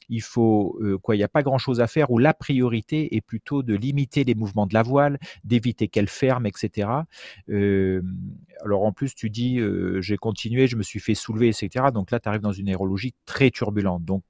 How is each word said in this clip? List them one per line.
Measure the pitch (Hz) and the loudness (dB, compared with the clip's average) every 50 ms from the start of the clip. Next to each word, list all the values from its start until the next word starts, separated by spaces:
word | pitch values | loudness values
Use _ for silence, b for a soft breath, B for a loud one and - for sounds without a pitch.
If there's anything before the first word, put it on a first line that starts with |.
| b - 120 | b -6 -6
Il | 113 | -6
faut, | 107 - - 123 117 113 110 107 101 87 - - | -6 -4 0 4 4 6 6 4 4 0 -2 -4
euh, | 110 101 98 95 | -2 -2 -2 -2
quoi, | - - 113 | 0 0 2
il | 104 | 2
n'y | 101 | 2
a | 104 | 2
pas | - 151 | 2 0
grand-chose | 139 139 131 127 - - 127 117 | 2 2 0 0 0 0 0 2
à | 120 113 | 0 2
faire | - 160 147 139 | 2 0 0 2
où | 123 113 | 4 4
la | 123 151 156 | 4 4 4
priorité | - - - 143 127 127 123 113 113 - - 156 156 156 - - | 2 -2 -2 0 0 2 0 0 -2 -4 -4 -4 -4 -2 -2 -2
est | 110 | -4
plutôt | - _ - 110 - - 143 143 131 | -4 _ -8 -10 -6 -4 -4 -2 0
de | 120 104 | 0 0
limiter | 98 107 135 139 143 139 - - 147 139 | 0 0 0 -2 -2 -2 -2 0 0 2
les | 123 120 | 2 2
mouvements | 110 110 101 95 107 104 95 | 0 0 -2 0 0 0 2
de | 104 | 2
la | 110 113 | 2 2
voile, | 120 131 139 143 147 143 139 B B B B - | 4 4 2 4 2 0 -2 B B B B -4
d'éviter | 104 117 120 110 123 110 - 110 101 | 0 0 2 2 0 -2 -2 -2 0
qu'elle | - 110 104 98 | 2 2 0 0
ferme, | - - - 131 131 120 117 | 0 0 0 0 2 0 -2
et | 104 - | -4 -4
cetera. | - - 101 - - 101 101 120 143 165 B B B B B B B B - | -4 -6 -6 -4 -4 -2 -2 -2 -2 -4 B B B B B B B B -4
Euh, | 104 101 101 101 98 98 95 95 92 92 90 92 92 92 92 98 101 - - - - - | 0 2 2 4 4 4 2 2 0 0 -2 -4 -6 -8 -10 -10 -12 -14 -18 -20 -18 -12
alors | - 104 101 98 98 | -4 -2 0 0 0
en | 107 | 0
plus, | 98 - 143 135 - | -2 -2 -4 -6 -6
tu | - - 110 | -6 -6 -6
dis, | 104 113 120 127 127 123 | -4 -2 -2 -2 0 0
euh, « | 113 101 95 92 90 92 92 95 | 0 0 0 -2 -2 -2 -2 -2
J'ai | 90 90 104 98 | -2 -2 -4 -4
continué, | - 110 107 - - 110 117 127 131 127 | -2 -4 -6 -6 -6 -2 2 2 2 2
je | 123 | 2
me | 113 95 | 0 -6
suis | - - 107 | -6 -8 -6
fait | - - 110 | -2 -2 -2
soulever, | - - - 110 110 120 117 | -2 -2 -4 0 2 2 2
et | 107 | 2
cetera. » | - - 95 - 127 131 139 123 | 0 -4 -6 -2 0 0 0 0
Donc | 107 92 - | 0 -2 -2
là, | - 117 | -4 -4
tu | - 107 | -2 -2
arrives | 104 107 | -4 -2
dans | 104 104 | -2 -4
une | 98 98 101 101 | -4 -4 -2 -4
aérologie | 95 90 98 95 95 95 107 127 - _ _ | -2 -2 -2 -2 -2 -4 -4 -6 -10 _ _
très | - - - 135 131 | -10 0 2 4 4
turbulente. | - - - 104 104 104 101 98 90 87 85 | 4 2 -2 -2 -2 0 0 0 -2 -2 -4
Donc | 80 95 95 - | -4 -4 -4 -4